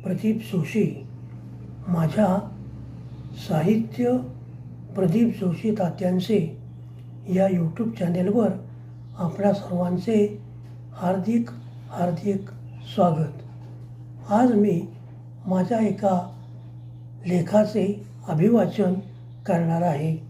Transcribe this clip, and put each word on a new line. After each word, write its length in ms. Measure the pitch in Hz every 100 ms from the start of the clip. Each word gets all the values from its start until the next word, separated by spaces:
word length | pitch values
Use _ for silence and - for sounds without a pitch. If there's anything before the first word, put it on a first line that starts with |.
प्रदीप 340 | 185 180 214 214
जोशी. 680 | - 180 147 220 165 - - - - - - - - - -
माझ्या 600 | 170 160 208 202 190 - - - - - - - - - - -
साहित्य 680 | 160 165 226 226 - 240 254 - - - - - - - -
प्रदीप 460 | 185 196 226 185
जोशी 300 | 185 160 220
तात्यांचे 880 | 202 180 - 180 185 - 208 165 - - - - - - - -
या 140 | 185 196
YouTube 440 | 180 165 - 226
चॅनेलवर 560 | - 175 175 185 226 202 180 - - - - - -
आपल्या 360 | 175 - 202
सर्वांचे 880 | 190 - 175 180 180 - 220 208 - - - - - -
हार्दिक, 560 | - 180 190 180 233 233 - - - -
हार्दिक 600 | - 175 165 202 196 - - - - -
स्वागत. 480 | - 180 156 151 - - - - - - - - - -
आज 200 | 208 254
मी 340 | 214 202 170 185 - - - - - -
माझ्या 320 | 185 185 233
एका 500 | 214 196 202 180 180 - - - - - - - - - 175
लेखाचे 760 | 180 165 208 208 220 190 202 - - -
अभिवाचन 680 | 156 190 233 180 - 185 190 - - - - -
करणार 360 | 175 165 165
आहे. 360 | 175 147 160 160 -